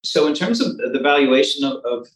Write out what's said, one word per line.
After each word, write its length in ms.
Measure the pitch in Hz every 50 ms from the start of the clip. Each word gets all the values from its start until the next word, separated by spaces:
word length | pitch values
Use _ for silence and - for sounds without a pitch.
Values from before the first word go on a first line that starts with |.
| -
So 240 | - - 165 151 151
in 60 | 143
terms 260 | - - - 233 -
of 160 | 254 - -
the 240 | - 120 117 127 131
valuation 640 | 127 147 143 143 139 127 131 135 143 - - 143 139
of, 200 | 135 131 - -
of, 220 | 120 123 120 - _ _